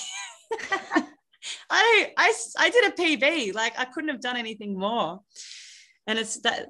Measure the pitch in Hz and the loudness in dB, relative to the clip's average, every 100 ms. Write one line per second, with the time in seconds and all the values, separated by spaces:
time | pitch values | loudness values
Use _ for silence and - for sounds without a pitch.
0 | - - - - - 440 - 381 - 370 | -8 -10 -12 -16 -10 -8 -4 -4 -2 -2
1 | - - _ _ - - - 370 440 427 | -2 -8 _ _ -14 -12 0 4 6 6
2 | - - 349 440 - - 330 480 403 - | 4 2 2 2 -4 0 4 6 4 2
3 | 339 269 277 330 208 202 226 226 254 330 | 0 2 2 2 0 -2 -2 -2 -6 -4
4 | 311 247 247 247 226 220 208 190 196 233 | -6 -4 -6 -6 -6 -8 -8 -4 -2 0
5 | 160 190 _ - - - - - - _ | -2 -6 _ -20 -20 -20 -20 -20 -20 _
6 | - 220 214 - 233 - | -4 -4 -4 -4 -2 -2